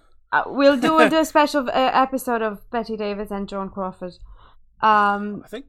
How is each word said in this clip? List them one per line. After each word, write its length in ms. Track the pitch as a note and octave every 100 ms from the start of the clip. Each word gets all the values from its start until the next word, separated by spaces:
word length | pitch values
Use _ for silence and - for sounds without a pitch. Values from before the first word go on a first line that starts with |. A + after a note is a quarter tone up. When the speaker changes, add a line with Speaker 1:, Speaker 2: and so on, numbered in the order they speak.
| _ _ _
Speaker 1:
Uh, 100 | D3 -
we'll 300 | A3 C#4 C4+
do 220 | D#4+ D#4+
a, 100 | D#4
Speaker 2:
<laughs> 40 |
Speaker 1:
do 40 | D#4+
a 40 |
special, 440 | D4+ D#4 D4 D4 B3
uh, 40 |
episode 680 | - C4 - C4 C4 B3+ A#3
of 260 | A3 G3+ -
Betty 260 | A#3+ A3+ G#3+
Davis 340 | G#3 G3+ G#3+
and 180 | G3+ G3
Joan 220 | G3 G3
Crawford. 440 | G3 F#3 - F3+ - - - - - _ _
Um, 600 | A3 G#3 G3+ G3+ G#3 G3+
Speaker 2:
I 40 | -
think, 180 | A#3